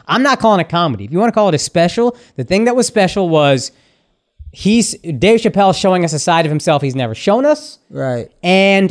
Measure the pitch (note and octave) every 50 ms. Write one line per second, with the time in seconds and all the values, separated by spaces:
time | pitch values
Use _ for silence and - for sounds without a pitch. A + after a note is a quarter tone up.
0 | _ - D#3 A#3 C4 C#4+ C4 - - A3 G#3 F#3 D#3+ - - E3+ F3 D#3 A#2+ F#2+
1 | G2 G#2+ D3 F3+ A3+ A#3+ - A3 G#3 G3 D#3+ C#3 - - - F3 E3+ F3 - A#3
2 | A#3 A#3+ A#3+ - - _ _ - B2+ - F3 G3+ A3+ A#3+ A#3+ B3+ A#3 - - A3
3 | F#3+ F3 - G3+ F#3+ F3 D#3+ D#3 D3 C#3 C3+ C3 - - - _ _ _ _ _
4 | _ _ _ _ _ _ _ - - - - - - F#3+ A3 A#3+ G3 - - -
5 | - E3 D3 A#2+ C#3 G3 A3+ A3+ - G#3+ D3+ G3 G3 F#3+ F3+ - - F#3+ F#3 F3+
6 | F3 D#3+ D#3 D3 - - E3+ E3 E3 D3+ D3+ D3+ - F3+ D3+ C#3 D3 C#3 B2 C3+
7 | B2+ A2+ A2 - - G3 G3+ A#3+ C4+ D4 D4+ D4 - - - - _ _ - C#3
8 | C3+ C3 B2 A#2+ - - _ _ - F3 F#3 F#3+ G3 G3 G3 G3 F#3+ F3